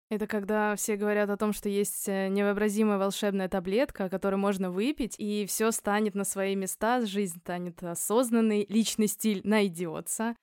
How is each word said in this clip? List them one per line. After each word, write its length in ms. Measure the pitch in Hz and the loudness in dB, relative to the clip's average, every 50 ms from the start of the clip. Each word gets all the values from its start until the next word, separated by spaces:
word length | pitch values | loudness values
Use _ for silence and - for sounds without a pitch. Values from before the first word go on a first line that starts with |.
| - _ | -8 _
Это 160 | 220 202 214 | -4 -4 -2
когда 480 | 208 220 214 196 190 214 214 208 208 208 | -2 -2 -4 -2 0 0 2 2 2 0
все 220 | 196 - - 214 | -2 -2 -2 -2
говорят 340 | 202 208 208 208 208 208 202 | 0 0 2 2 2 2 2
о 60 | 208 | 0
том, 160 | 202 220 208 202 | 0 0 0 0
что 160 | - - 208 | -2 -2 -2
есть, 400 | 196 202 208 - - - - 208 | 0 0 0 0 -2 -4 -4 -2
э, 180 | 196 190 196 190 | -2 0 0 0
невообразимая 720 | 196 202 202 202 202 208 214 214 202 214 220 214 202 190 | 2 2 2 2 2 2 2 2 2 2 4 4 4 2
волшебная 500 | 196 196 190 - 220 208 190 196 190 180 | 2 0 0 0 0 0 0 0 -2 0
таблетка, 600 | - 190 170 185 185 226 - - - - 196 180 | -2 -2 -2 0 2 2 2 0 0 -4 -4 -4
которую 320 | 196 180 - 196 196 196 | -2 0 0 0 2 2
можно 320 | 196 202 202 185 190 180 180 | 2 2 2 0 -2 -2 0
выпить, 420 | 190 214 277 302 - 254 196 - | 0 0 0 0 -2 -4 -6 -4
и 300 | - 214 208 208 208 202 | -6 -4 -2 -2 -2 -2
всё 240 | 185 - - 220 226 | -2 0 0 2 2
станет 460 | 226 - - 208 202 214 220 208 180 | 0 0 0 0 2 2 2 0 0
на 80 | 202 196 | -2 -4
свои 320 | - - 196 190 196 196 | -2 -2 -2 -2 0 0
места, 500 | 196 190 185 - - 214 220 247 254 233 | -2 -2 -4 -4 -2 0 0 2 2 0
жизнь 320 | 202 190 202 208 180 170 175 | 0 -2 -2 -2 -2 -4 -8
станет 420 | - - 175 180 180 175 170 - 185 | -8 -8 -8 -6 -6 -8 -10 -10 -8
осознанной, 800 | 170 170 - - - 208 240 262 233 233 226 226 220 208 208 - - | -8 -6 -6 -2 0 2 2 2 4 4 2 4 4 2 2 0 2
личный 380 | 190 226 214 - - - 214 | 2 2 2 2 2 0 0
стиль 340 | 208 - - - 220 208 190 - | 0 0 0 0 0 0 0 0
найдётся. 920 | 196 214 214 202 196 165 170 180 160 156 165 170 - - - 220 233 233 - | 2 2 4 2 2 0 -4 -6 -6 -6 -6 -6 -6 -6 -4 -4 -6 -6 -8